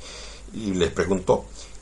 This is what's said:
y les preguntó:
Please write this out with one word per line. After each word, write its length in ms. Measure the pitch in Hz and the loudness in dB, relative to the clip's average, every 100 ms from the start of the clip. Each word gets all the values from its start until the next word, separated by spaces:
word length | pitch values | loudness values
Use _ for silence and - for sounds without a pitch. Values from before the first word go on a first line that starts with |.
| - - - - - | -14 -14 -14 -14 -12
y 200 | - 107 | -4 0
les 180 | 92 101 | 4 4
preguntó: 540 | - 90 95 - - - - - - | 4 2 2 4 2 2 -14 -14 -4